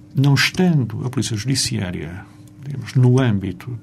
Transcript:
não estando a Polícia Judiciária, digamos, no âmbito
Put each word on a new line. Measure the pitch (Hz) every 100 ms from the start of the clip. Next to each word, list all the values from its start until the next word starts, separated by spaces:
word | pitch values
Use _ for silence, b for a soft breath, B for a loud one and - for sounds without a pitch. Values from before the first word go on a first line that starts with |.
| -
não | - 139
estando | 139 - - 185 156 117 107 127
a |
Polícia | 123 104 110
Judiciária, | 120 135 - 113 92 87 80 92 B B - - -
digamos, | 143 110 135
no | 123 127
âmbito | 127 101 95 90 - 117